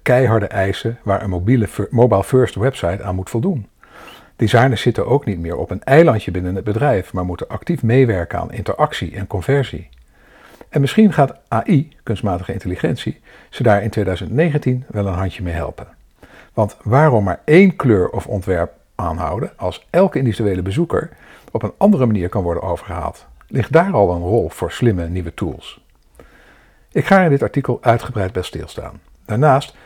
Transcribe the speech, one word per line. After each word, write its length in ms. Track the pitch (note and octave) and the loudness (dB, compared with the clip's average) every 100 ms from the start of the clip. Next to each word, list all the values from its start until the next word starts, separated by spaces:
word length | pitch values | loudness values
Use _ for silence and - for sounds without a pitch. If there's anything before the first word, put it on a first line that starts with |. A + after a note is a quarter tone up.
keiharde 440 | - B2+ B2+ A2 G2+ | 2 4 4 2 0
eisen 520 | - F#2+ F#2+ A2+ A#2+ | -2 -2 -2 -6 -6
waar 200 | G#2 G2 | -2 -2
een 80 | G#2+ | -2
mobiele 380 | F2 F#2 B2+ G2+ | -2 2 2 0
fir-, 200 | - G2 | -4 -2
mobile 340 | G#2+ A#2+ G2 | 2 4 4
first 300 | - C3 B2 | 2 2 2
website 480 | - B2+ - E2+ G2 | 0 -4 -2 -4 -4
aan 120 | - | -4
moet 160 | F#2 F#2 | -6 -4
voldoen. 380 | A#2 D#3+ D#3 G2+ _ _ - - - - - | -4 -2 -4 -8 _ _ -20 -20 -20 -20 -2
Designers 440 | G#2+ A#2+ C3 A2+ | 2 4 4 2
zitten 260 | B2 A2 - | 0 0 0
ook 180 | C#3 | 0
niet 140 | - F2+ | 0 -4
meer 180 | E2 D#2 | -4 -6
op 140 | - | -6
een 120 | G2 | -6
eilandje 480 | - C#3+ E3+ A#2 - | 4 6 6 2 -2
binnen 240 | F2+ F2+ | -4 -4
het 100 | F#2+ | -4
bedrijf, 480 | G#2+ G#2+ C#3+ G#2+ - | -4 0 0 0 -2
maar 120 | F#2 | -6
moeten 240 | F2+ F2 - | -4 -6 -8
actief 340 | F#2 - E3+ | -8 -4 -2
meewerken 560 | A2+ B2 B2 F#2+ E2+ F2 | 2 4 4 2 -2 -6
aan 140 | E2+ | -6
interactie 640 | - - - D3+ - E2 G2 | -8 -6 -2 -2 -2 -8 -8
en 100 | G2 | -6
conversie. 640 | F#2+ F2+ C#3 B2+ - E2 - _ _ _ _ - - - | -6 0 0 -2 -8 -14 -20 _ _ _ _ -20 -20 -6
En 120 | D3 | -2
misschien 320 | C#3 - A3 | 2 4 4
gaat 260 | D#3 C#3 - _ | 4 0 -2 _
A 100 | A2 - | -4 2
I, 260 | D3+ D#3 - | 0 0 -10
kunstmatige 500 | - G#2 G#2 F#2 F#2 | -6 -4 -2 -4 -6
intelligentie, 680 | G2 F#2 F#2 E3+ C#3 - - _ - _ | -6 -6 -4 -2 -2 -6 -10 _ -20 _
ze 120 | - | -2
daar 200 | A#2+ G2+ | 2 2
in 80 | G#2+ | 0
tweeduizend 400 | A2 F#2+ F2+ F2+ | -2 -2 -4 -4
negentien 540 | A2+ E3+ C#3+ C3+ B2+ B2+ | 0 0 0 -2 -4 -4
wel 180 | G#2 G2 | -4 -2
een 80 | |
handje 280 | F2+ F#2+ - | -2 -4 -6
mee 120 | F2 | -6
helpen. 340 | E2+ D#2+ - - _ _ _ - - - | -6 -6 -10 -18 _ _ _ -20 -20 -8
Want 220 | - G#2 - | -2 -2 -2
waarom 420 | G2+ C3 D#3 A#2 | 0 4 4 4
maar 160 | G2 E2+ | 0 -4
één 320 | - D#3+ G3 - | 4 6 6 4
kleur 320 | C3 G#2 F2 | 2 2 2
of 180 | G#2+ - | -4 -6
ontwerp 460 | G2+ F#2 F2 E2+ - _ | -6 -2 -2 -2 -6 _
aanhouden 580 | - E2+ E2 E2 F#2+ - - | -10 -8 -6 -6 -6 -8 -6
als 300 | F#2 - _ | -8 -8 _
elke 280 | E3 F#3+ - | 2 2 2
individuele 440 | C3 G#2 G#2 F#2 | -2 0 -2 -2
bezoeker 480 | F#2 G#2+ E3+ - - - - - - | -2 -2 0 -2 -4 -14 -20 -20 -10
op 120 | A2 | -6
een 120 | G#2+ - | -6 0
andere 300 | G3+ F3+ B2 | 2 4 2
manier 220 | G#2 F2 | 0 -2
kan 140 | A2 | -2
worden 200 | F2 E2+ | -2 -4
overgehaald? 640 | F#2+ E2+ - E2+ D#2 - - - _ | -4 -6 -6 -8 -8 -10 -20 -20 _
Ligt 240 | C3+ A2 | -6 2
daar 200 | D#3 F#3+ | 2 2
al 180 | D3 F#2+ | 2 2
een 120 | F2 | 2
rol 260 | F2 A2 E2 | 0 0 -2
voor 240 | - E2+ | -6 -8
slimme 360 | - A#2+ F#2 E2 | 0 0 0 -4
nieuwe 260 | F2+ E2+ | -6 -6
tools? 500 | - F2 C2 - - _ _ _ _ - _ _ _ _ _ _ | -6 -8 -8 -16 -20 _ _ _ _ -20 _ _ _ _ _ _
Ik 140 | - - | -4 4
ga 140 | G3 | 4
in 100 | F3 | 6
dit 120 | C#3 | 2
artikel 360 | G#2+ C#3+ C3 A#2+ | 2 -2 -2 0
uitgebreid 500 | B2 A2+ - A2+ F#2+ | 2 2 0 -4 -4
bij 100 | F#2+ | -4
stilstaan. 580 | F2+ - D2+ - - - _ _ | -6 -10 -12 -12 -14 -16 _ _
Daarnaast 520 | - G#2+ D3 C3+ - - | -6 2 4 2 0 -16